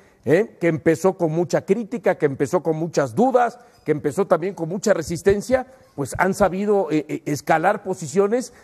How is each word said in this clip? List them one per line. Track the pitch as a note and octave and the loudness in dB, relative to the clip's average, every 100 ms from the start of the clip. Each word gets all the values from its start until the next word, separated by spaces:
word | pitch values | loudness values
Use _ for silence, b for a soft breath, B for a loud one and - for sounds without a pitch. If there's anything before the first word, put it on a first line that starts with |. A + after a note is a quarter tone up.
| b b A#2+ | b b 2
eh, | D#3+ A3+ - | 2 2 -2
que | E3+ | -2
empezó | D#3+ - D#3 F#3+ F#3 | 0 2 2 2 0
con | E3+ | -2
mucha | D#3+ F3 D#3+ - | 0 0 -2 0
crítica, | G#3+ G#3+ A#3 G3 F3+ | -2 -2 -4 -2 0
que | D3 | 0
empezó | C3+ C#3+ F3 | 0 0 0
con | D#3+ D#3 | 0 -2
muchas | E3 D#3+ C3+ | -2 -2 -2
dudas, | A2 B3+ B3+ A#3+ - b b | 2 2 4 2 -4 b b
que | - | -4
empezó | D3+ D3 C3+ G3 | -2 -2 -4 0
también | E3+ F3 F#3 | 2 0 -6
con | E3 | -8
mucha | F#3 G#3+ | -4 0
resistencia, | F#3 D3+ E3+ - G3+ G3+ B3+ B3+ b b - | -2 -2 -2 2 0 0 -2 -2 b b -8
pues | C3+ - | -8 0
han | F#3 | 0
sabido, | F#3+ F#3+ F#3 G#3 G3+ D#3+ | 2 0 0 0 0 2
eh, | D#3 D3 | -2 -2
eh, | D3 - | -8 -6
escalar | D3 - E3 E3+ G#3 | -6 0 2 2 -2
posiciones | - F#3 D#3 D#3+ G3+ A#3 A#3+ b | -4 -8 -4 0 0 0 -4 b